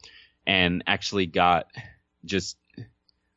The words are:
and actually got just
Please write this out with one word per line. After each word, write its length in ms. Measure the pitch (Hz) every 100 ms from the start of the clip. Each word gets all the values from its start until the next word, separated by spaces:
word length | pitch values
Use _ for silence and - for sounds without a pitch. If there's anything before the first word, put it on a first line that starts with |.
| - - - _ -
and 340 | 98 87 90 -
actually 380 | 95 - 101 90
got 420 | 92 87 85 - - - - _ _ 82
just 320 | 95 90 - _ - - _ _ _ _